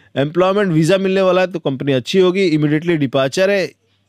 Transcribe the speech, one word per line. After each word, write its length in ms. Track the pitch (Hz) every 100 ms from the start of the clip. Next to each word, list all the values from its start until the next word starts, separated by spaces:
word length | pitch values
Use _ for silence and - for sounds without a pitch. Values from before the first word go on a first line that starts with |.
| _ -
एम्प्लॉयमेंट 540 | 143 170 185 196 196
वीजा 260 | 156 160 190
मिलने 240 | 190 190
वाला 200 | 190 185
है 60 | 185
तो 120 | 180
कंपनी 320 | 151 131 139
अच्छी 280 | 131 117 190
होगी, 260 | 185 180 190
इमीडिएटली 520 | 151 147 151 170 165
डिपार्चर 520 | 139 135 135 175 190
है। 220 | 202 160 - _ _